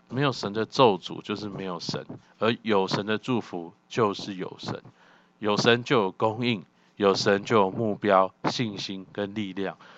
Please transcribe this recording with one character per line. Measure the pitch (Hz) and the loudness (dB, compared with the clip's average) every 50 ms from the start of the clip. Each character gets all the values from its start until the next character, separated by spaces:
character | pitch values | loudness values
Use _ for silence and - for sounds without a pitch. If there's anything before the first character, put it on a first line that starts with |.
| _ _ | _ _
没 | 127 131 | -4 0
有 | 143 135 | 0 0
神 | 117 - - 101 | -2 -2 -6 -4
的 | 101 110 107 | -2 -4 -4
咒 | - - - 131 110 95 | -2 4 6 6 6 6
诅 | 85 - - 82 82 | 2 -4 -10 -12 -12
就 | - - 107 | -8 -8 -6
是 | 98 104 101 | -6 -6 -10
没 | 95 95 98 | -8 -8 -8
有 | 92 87 82 | -8 -8 -6
神， | - - - 69 - - - - _ _ _ - | -6 -6 -6 -6 -8 -10 -16 -18 _ _ _ -2
而 | 104 113 120 - | 0 0 0 0
有 | - 110 104 95 95 | 0 2 2 4 4
神 | 90 - 107 98 | 2 -2 -4 -2
的 | 107 107 101 | -2 -4 -4
祝 | - 127 123 107 | -2 -2 -2 -2
福 | - - 98 87 82 82 - _ _ _ | -2 -4 -10 -10 -10 -12 -16 _ _ _
就 | - 123 113 101 95 | 0 0 2 2 0
是 | - - 107 98 | -2 -8 -10 -8
有 | 90 87 - - - | -10 -10 -12 -12 -12
神。 | - - - - _ - _ _ _ _ _ _ _ _ _ - | -12 -10 -10 -10 _ -18 _ _ _ _ _ _ _ _ _ -6
有 | 107 104 104 | -2 0 0
神 | 98 127 120 117 120 120 | 2 4 4 4 4 2
就 | - 143 113 | 0 2 2
有 | 98 95 | 2 0
供 | - - 113 110 107 120 123 | -2 -2 -2 -2 -2 -2 -2
应， | 120 117 120 - _ _ _ _ _ _ | -2 -2 -2 -6 _ _ _ _ _ _
有 | - 101 98 95 | 2 2 4 4
神 | 95 - 107 101 98 101 | 4 2 2 2 2 2
就 | - 117 | 2 4
有 | 107 95 95 | 4 4 4
目 | - 117 113 107 98 | 0 -2 -2 -2 -2
标、 | - - 101 95 95 95 92 _ _ - | 0 2 4 6 6 6 4 _ _ -6
信 | - - - 123 107 98 95 | -6 -4 -2 -4 -4 -6 -8
心 | - - 98 95 92 - | -10 -10 -10 -12 -12 -12
跟 | - 104 101 101 101 | -8 -8 -8 -6 -6
力 | 110 104 95 | -6 -8 -6
量。 | 90 98 95 87 80 _ - - - | -6 -6 -8 -8 -8 _ -20 -20 -20